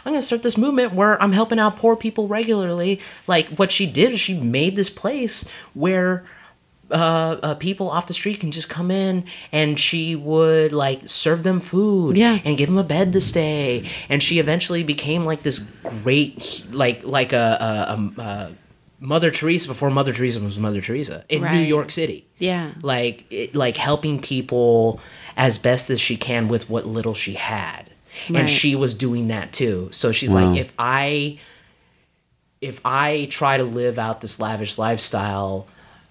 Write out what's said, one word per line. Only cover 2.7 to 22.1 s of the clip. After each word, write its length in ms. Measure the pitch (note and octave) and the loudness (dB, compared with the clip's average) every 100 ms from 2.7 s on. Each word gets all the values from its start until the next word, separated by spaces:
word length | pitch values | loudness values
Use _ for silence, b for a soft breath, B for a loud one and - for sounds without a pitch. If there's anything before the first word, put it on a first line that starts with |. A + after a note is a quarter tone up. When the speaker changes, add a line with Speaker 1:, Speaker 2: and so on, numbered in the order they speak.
| F3 F3+ G3 B B - | 0 0 -2 B B 2
Speaker 1:
Like, 200 | E3+ D#3+ D3+ | 2 2 2
what 140 | F#3+ | 2
she 140 | - F#3 | 2 0
did 260 | C3 A#3+ | 4 4
is 60 | A#3 | 4
she 120 | - F3+ | -2 0
made 400 | A#2+ C3 E3+ G3 | 0 2 2 2
this 120 | F#3+ | -2
place 540 | - G3+ C#4+ A#3 - - B B | -2 -4 -2 -2 -2 -6 B B
where, 500 | C3+ E3 F#3 F3+ F3+ B B B _ _ _ _ | -2 0 2 2 -2 B B B _ _ _ _
uh, 460 | D#3+ E3 E3 D#3+ D#3+ | 0 2 2 0 -2
uh, 140 | D3+ D3 | -4 -4
people 340 | E3+ F#3+ F#3 | -4 -4 -2
off 160 | D#3 - | -4 -4
the 80 | |
street 260 | F3 G3+ G3+ | -6 -4 -4
can 120 | D#3+ | -6
just 180 | D#3 - | -6 -8
come 220 | D#3 F3+ | -4 -2
in, 320 | F#3+ F#3+ F#3 F3+ B B | 0 0 -2 -4 B B
and 280 | D3+ D3+ D3 | 0 0 2
she 360 | - E3+ D#3+ D#3+ | 0 0 -2 -4
would, 560 | D3 D#3 D#3+ D#3+ D#3 | 0 2 4 4 4
like, 300 | D3 C#3 B2+ - | 2 0 -2 -2
serve 360 | - D#3+ E3 | 0 2 2
them 180 | F3+ F3+ | 2 0
food 560 | F3+ F3+ G#3+ G3 E3+ F3+ | 0 2 2 2 4 4
Speaker 2:
Yeah. 200 | A#3 G#3+ E3 | 4 4 0
Speaker 1:
and 100 | C#3 | 0
give 140 | D3 | 2
them 80 | F#3+ | 2
a 60 | |
bed 300 | E3+ D3+ F#3+ | 2 2 2
to 80 | F#3 | 4
stay. 640 | - E3+ D#3 D3+ C#3 A#2+ G2+ B B | 2 2 0 0 -2 -2 -6 B B
And 120 | C#3+ | 0
she 160 | - E3+ | 2 2
eventually 460 | D3+ E3+ - E3+ | 2 0 0 -2
became, 400 | D3+ D3 C#3+ E3 | -2 -4 -2 -2
like, 180 | D#3+ D#3 | -2 -2
this 180 | D3 C3 G#2 - - A2+ | -2 -2 -6 -12 -12 -4
great, 600 | A#2 C#3 C#3+ - - - - | 2 2 2 -4 -10 -10 -10
like, 320 | B2+ B2 A#2 | 0 0 0
like 300 | A#2+ C3+ B2+ | -2 -2 2
a, 240 | B2 A2+ A2+ A2+ G#2+ - G#2+ G2+ - | 2 2 0 -2 -2 -2 -4 -4 -6
a, 40 | |
a, 0 | |
a 280 | A2 G2+ F2 - _ _ _ _ | -10 -10 -10 -16 _ _ _ _
Mother 320 | C3+ E3 E3 | -4 0 0
Teresa 360 | C3 D#3 F3 C#3+ | 0 0 0 -2
before 200 | A#2 C#3 | -2 0
Mother 240 | C#3 C3 | 2 0
Teresa 260 | A2+ B2 A#2 | 0 -2 0
was 180 | G2+ G2 | -4 -2
Mother 220 | G#2+ G2+ | -2 -2
Teresa 420 | F#2+ B2+ D3 D#2+ - | -4 -6 -6 -10 -4
in 120 | D3+ | -2
New 60 | E3+ | 0
Speaker 2:
Right. 200 | E3 D#3 | 2 2
Speaker 1:
York 220 | D3+ C3+ | 0 0
City. 380 | - D#3+ | -4 -4